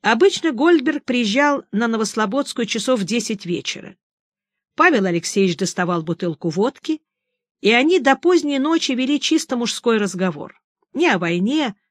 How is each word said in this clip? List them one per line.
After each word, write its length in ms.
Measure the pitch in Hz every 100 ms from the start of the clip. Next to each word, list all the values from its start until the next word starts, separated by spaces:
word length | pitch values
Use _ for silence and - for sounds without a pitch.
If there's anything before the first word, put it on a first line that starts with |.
Обычно 500 | 202 226 381 - 330
Гольдберг 520 | 226 320 339 262 294
приезжал 600 | - 247 226 233 294 285 -
на 160 | 196 233
Новослободскую 800 | 226 214 - 214 262 277 - 233
часов 340 | 226 220 254
в 40 |
десять 420 | 180 233 226 208 175
вечера. 500 | 175 - - - - _ _ _ _ _ _ _
Павел 320 | - 349 262 190
Алексеевич 500 | 170 - 202 190 165
доставал 460 | 185 - 175 175
бутылку 460 | 160 165 175 151 170
водки, 520 | 160 226 - - 311 _ _ _ _ _ _
и 100 | 202
они 300 | 233 294 370
до 160 | 262 262
поздней 420 | 339 349 285 277
ночи 340 | 277 330 -
вели 280 | 254 262 285
чисто 360 | - 320 - 254
мужской 420 | 233 - 247 226
разговор. 600 | 202 175 185 147 - _ _ _ _
Не 160 | 254 339
о 100 | 202
войне, 580 | 170 175 202 302 269 196 _